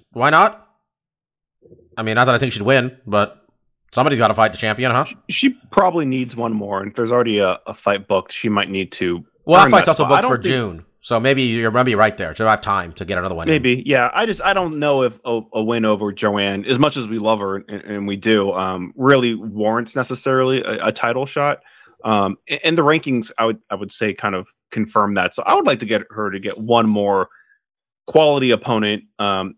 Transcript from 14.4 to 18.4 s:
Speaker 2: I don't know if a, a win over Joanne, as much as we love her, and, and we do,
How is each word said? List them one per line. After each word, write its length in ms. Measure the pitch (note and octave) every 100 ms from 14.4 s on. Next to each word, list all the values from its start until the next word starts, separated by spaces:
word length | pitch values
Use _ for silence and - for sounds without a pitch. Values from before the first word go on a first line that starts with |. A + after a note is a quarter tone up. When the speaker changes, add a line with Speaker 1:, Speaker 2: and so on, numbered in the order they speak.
Speaker 2:
I 100 | G3
don't 260 | F#3+ E3+ D3+
know 260 | D3 C3+
if 140 | B2+ A2
a, 160 | B2 A#2 A2
a 100 | A2+
win 220 | A2 A#2 A2
over 260 | G#2 G#2
Joanne, 540 | G2+ G#2+ G#2 G2+ G2 G2+
as 140 | B2
much 180 | D3 C#3
as 100 | G#2+
we 100 | A2+
love 220 | G#2+ A2
her, 160 | G2 G2 -
and, 120 | G2+
and 240 | - G#2 G2+
we 80 | G2
do, 340 | A2 G#2+